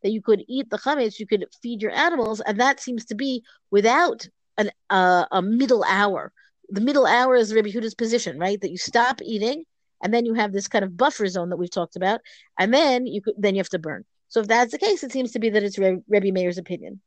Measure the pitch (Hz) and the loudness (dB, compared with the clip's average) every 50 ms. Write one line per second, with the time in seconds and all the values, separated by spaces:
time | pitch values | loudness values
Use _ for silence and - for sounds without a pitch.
0 | _ 196 220 220 202 - 220 202 - - 240 262 269 226 - 208 - 262 294 294 | _ -2 -4 -2 2 2 2 2 2 -6 -6 -6 -6 -6 -6 -4 0 0 0 2
1 | 247 220 202 - 220 196 - 202 180 - _ _ _ 240 240 214 208 214 - - | 0 -2 -4 -8 -6 -2 -2 -2 -2 -4 _ _ _ -10 -8 -6 -6 -4 0 2
2 | 294 339 349 294 233 214 220 208 - - 214 202 247 269 277 269 - - 247 226 | 0 2 2 0 -2 -4 -4 -6 -4 -4 0 2 2 2 2 0 -4 -8 -8 -8
3 | 226 _ 240 208 269 277 254 240 - _ _ _ _ _ - 202 202 226 247 294 | -8 _ -8 -6 -4 -4 -4 -6 -8 _ _ _ _ _ 0 2 4 4 4 4
4 | 349 349 - 226 - - _ _ _ _ _ - 214 202 - _ _ _ 196 190 | 2 2 0 -4 -10 -20 _ _ _ _ _ -2 -2 -2 -4 _ _ _ 2 4
5 | 185 180 180 180 170 - - 190 180 196 220 240 269 226 247 220 - - 190 190 | 6 6 6 4 2 2 0 -2 0 0 0 0 2 2 2 2 2 2 2 2
6 | 208 208 190 143 - - _ _ _ _ _ _ _ _ 196 196 220 254 285 285 | 2 2 0 -4 -6 -10 _ _ _ _ _ _ _ _ -4 -2 0 2 4 4
7 | 254 208 190 240 247 262 254 247 226 202 220 220 214 208 190 240 220 226 214 - | 4 4 4 4 4 4 4 4 4 4 2 0 0 0 -2 -6 -6 -6 -6 -4
8 | 233 226 226 240 - 190 139 139 170 185 202 208 196 180 156 175 - - - 233 | -4 0 0 -2 -2 -4 -6 -4 -2 -2 -2 -2 -4 -6 -6 -6 -10 0 2 2
9 | 240 247 262 - - - 226 208 202 226 277 311 330 _ _ _ _ _ _ _ | 2 2 0 -4 -6 -6 -4 -2 -2 -2 -4 -4 -8 _ _ _ _ _ _ _
10 | - - 220 233 240 233 226 226 220 208 190 196 190 - - 208 196 190 175 170 | -4 0 0 0 0 0 0 -2 -2 -2 -2 -6 -6 -2 -2 -2 -2 -2 -2 0
11 | 254 285 - - 214 196 180 190 175 175 180 165 180 175 - 196 175 165 - 180 | 0 0 2 0 -4 -4 -2 -4 -4 -4 -4 -6 -6 -6 -4 -6 -6 -6 -6 -4
12 | 180 190 214 226 _ - - - _ _ _ - 185 214 233 277 330 294 254 247 | -2 -2 -2 -2 _ -14 -20 -20 _ _ _ -2 0 2 4 4 4 4 2 0
13 | 254 247 143 202 196 - 208 - 202 208 190 196 185 - - 180 160 160 151 92 | -2 -4 -6 -6 -4 -4 -4 0 0 0 0 0 -2 -2 -4 -8 -6 -6 -10 -12
14 | 208 _ _ _ _ _ - 233 220 202 226 233 247 226 233 302 - 415 415 339 | -14 _ _ _ _ _ -2 -2 0 2 4 2 2 2 0 -4 0 0 0 0
15 | - 262 - 262 254 240 - 247 214 226 208 214 202 202 196 - 196 190 185 185 | -2 -6 -4 -4 -4 -4 -4 -2 -2 2 2 2 0 0 -2 0 2 2 2 0
16 | - _ 202 202 196 196 190 185 180 180 175 180 175 - 180 170 - 87 - 196 | -2 _ 0 2 2 2 0 0 -2 -2 -4 -6 -8 -10 -10 -10 -10 -14 -18 -20
17 | _ | _